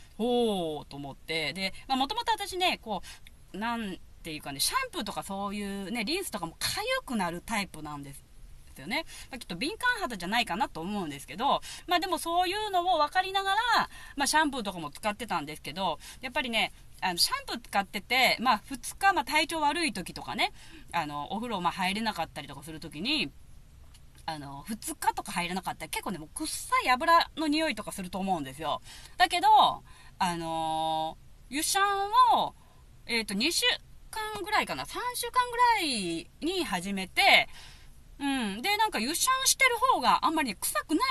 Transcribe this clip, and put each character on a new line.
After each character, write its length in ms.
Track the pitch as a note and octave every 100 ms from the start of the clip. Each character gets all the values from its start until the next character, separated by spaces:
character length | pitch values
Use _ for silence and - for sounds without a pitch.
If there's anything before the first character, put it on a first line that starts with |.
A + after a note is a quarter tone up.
| - -
お 640 | A#3 A#3+ A#3 F#3+ E3 D3
ー 20 |
と 120 | - C#3
思 180 | C#3
っ 20 | B2+
て。 360 | - D#3+ D3+
で、 200 | E3+ F#3+ - -
ま 80 | C4
あ、 20 |
も 80 | C4+
と 80 |
も 80 | A4
と 80 | A#4
私 260 | A4 G4+ F#4
ね、 220 | F4+ G#3+
こ 240 | A3 F#3+ - - - - -
う、 60 | F3+
な 180 | A3+ A#3
ん 220 | G#3 E3+ - -
て 100 | E3
い 60 | D3+
う 40 |
か 100 | D3
ね、 80 | C3+
シ 120 | -
ャ 40 | B4+ B4+
ン 40 |
プ 80 | F#4
ー 20 |
と 100 | G3+
か 120 | -
そ 240 | - G3 G3+
う 80 | G#3
い 80 |
う 260 | G3+ G3 F#3+
ね、 140 | A#3
リ 120 | G#3+ E4+
ン 80 |
ス 60 | F#4
と 80 | G#3
か 80 | A3
も 100 | -
痒 440 | - - A4 C5
く 120 | - A3+
な 120 | F3
る 100 | F3
タ 160 | - A3
イ 60 | F#3+
プ 160 | D#3
な 140 | D3+ D3
ん 80 |
で 100 | C#3
す。 80 | C#3+ - - - - -
で 20 | -
す 40 |
よ 60 | C#3
ね。 200 | C#4 D#4+ - -
ま 60 | B3+
あ、 20 |
き 60 |
っ 20 | -
と 100 | F3
敏 200 | C#4 A4
感 240 | B4 A#4
肌 160 | E4 G#3+
じ 80 |
ゃ 40 | F#3
な 120 | A#3
い 60 | A3+
か 100 | E3+
な 120 | -
と 120 | D#3+
思 220 | E3+ G#3
う 40 | D#3+
ん 40 |
で 80 | C#3
す 80 | -
け 100 | F#3
ど、 260 | C4 F#3 - - -
ま 100 | F4
あ、 40 |
で 60 | F#4+
も 120 | D#4+
そ 260 | E4 F4
う 40 | F4+
い 60 |
う 160 | G4+ G#4+
の 240 | F#4 F4
を 40 | E4
分 140 | D4
か 100 | F#4
り 100 | F#4+
な 100 | G4
が 80 | G4
ら、 60 | G4 A#4+ G#4+ E3+ - - -
ま 80 |
あ、 20 | B3
シ 100 | D4+
ャ 80 |
ン 60 | D#4
プ 80 | C4
ー 40 |
と 100 | G3+
か 60 | F3+
も 120 | D#3
使 180 | - G#3+
っ 60 |
て 120 | G#3 A3+
た 140 | F3
ん 60 | D3
で 100 | D#3
す 60 |
け 100 | -
ど、 260 | D#3+ F#3+ D3 - -
や 100 | B3+
っ 20 |
ぱ 100 | D4+
り 80 | B3
ね、 220 | A3+ F3 - - -
あ 120 | F#3
の、 60 | F3
シ 120 | -
ャ 120 | C#5
ン 40 | B4+
プ 80 |
ー 60 | C#4+
使 200 | - G3+
っ 60 | G3
て 140 | G#3
て、 360 | - B3+ A#3 -
ま 140 | B3
あ、 80 | G#3+ -
二 300 | C4 - -
日、 160 | G4
ま 100 | E4+
あ、 20 |
体 240 | C4 D4+ D#4+
調 120 | D#4+
悪 260 | D4 D#4+ D#4
い 60 |
時 220 | F#3+ E3+
と 80 | D#3+
か 120 | -
ね、 180 | G3 F#4+ - - - -
あ 120 | E3+ D3
の、 260 | D3 C#3+
お 40 | G#3
風 120 | A#3+
呂、 120 | G3+
ま 100 | F3
あ、 20 |
入 220 | F#3 F#3
れ 60 | G3
な 140 | A3+
か 80 | G3
っ 60 | D#3+
た 120 | D#3
り 80 | C#3
と 60 |
か 80 | C#3+
す 100 | D3+
る 80 | D#3
時 200 | D#3+ D3
に、 300 | A3 D4+ D3+ - - - - - - - - - -
あ 120 | D#3
の、 260 | C#3 C#3 -
二 280 | A3 -
日 180 | D#4 G#4+
と 100 | G#4+
か 100 | C#4+
入 160 | F#3+ F3
れ 60 |
な 60 | F3+
か 120 | -
っ 40 | -
た 80 |
ら、 40 | D#3+
結 120 | -
構 100 | -
ね、 60 | B3
も 80 | D#4
う 20 |
臭 400 | - D#4 - - B4+ G4+
い 40 |
油 400 | B3 E4 E4+ - -
の 100 | D#4
匂 220 | D4+ D#4
い 60 |
と 100 | C#4+
か 80 | -
す 100 | -
る 60 | F3+
と 100 | -
思 200 | F#3+ F3
う 20 |
ん 40 |
で 100 | C3+
す 80 | C3+
よ。 180 | D#3 A#2 - - - -
だ 100 | F4+
け 120 | F4
ど、 60 | G4+ G#4+ C4+ - - - - -
あ 180 | F#3+ E3+
の 840 | E3 D#3+ D#3+ D#3+ D#3+ D#3+ D#3+ - - - -
ー、 60 | C4+
湯 60 |
シ 160 | D#4+ G4
ャ 40 |
ン 560 | G4+ G4 G4+ A#4 B4 D4
を、 160 | D#3 - - - - -
え 160 | - A#3
ー 40 | G#3+
と、 80 |
二 180 | G3 C#4
週 140 | - B4 - - - -
間 320 | G#4+ G#4+ G#4
ぐ 80 | G#4
ら 120 | G#4
い 40 | A#3+
か 100 | E3+
な、 100 | C3+
三 160 | F4+ A#4+
週 120 | B4 A#4+
間 200 | B4 B4
ぐ 60 | A#4
ら 240 | A#4+ G#4+
い 500 | D#4+ A#3 F3+ E3 - -
に 240 | D4+ F#4
始 300 | A#3+ F#3 F#3+
め 120 | G3 F#3
て、 440 | - F#4+ G#3+ - - - - - - - -
う 60 |
ん。 380 | C#4 C4+ G#3+ G3
で、 140 | F#4 G#4
な 80 | A4
ん 40 |
か、 100 | D4+
湯 140 | A#3
シ 120 | E4 -
ャ 180 | C5
ン 20 | B4
し 100 | -
て 80 |
る 120 | C5 A#4 B4+
方 80 | F#4
が 240 | A#3+ -
あ 60 | -
ん 40 |
ま 80 | D#4+
り 120 | C4+
臭 280 | F#3+ - D5+
く 100 | -
な 60 | D#4+ C5